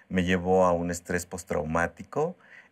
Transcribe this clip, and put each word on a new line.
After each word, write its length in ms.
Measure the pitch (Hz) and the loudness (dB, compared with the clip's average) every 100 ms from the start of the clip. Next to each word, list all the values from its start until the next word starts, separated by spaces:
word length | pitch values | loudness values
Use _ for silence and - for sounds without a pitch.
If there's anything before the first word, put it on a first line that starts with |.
| _ | _
me 140 | 92 | -2
llevó 420 | 87 92 90 92 | 2 0 2 4
a 80 | 90 | 4
un 180 | 85 87 | 2 -2
estrés 340 | 87 - 87 - | -6 -4 -6 -4
postraumático. 1120 | 92 - 85 76 82 101 - 98 139 165 - - - _ | -12 -6 -6 -2 -2 -2 -6 -8 -4 -4 -6 -20 -20 _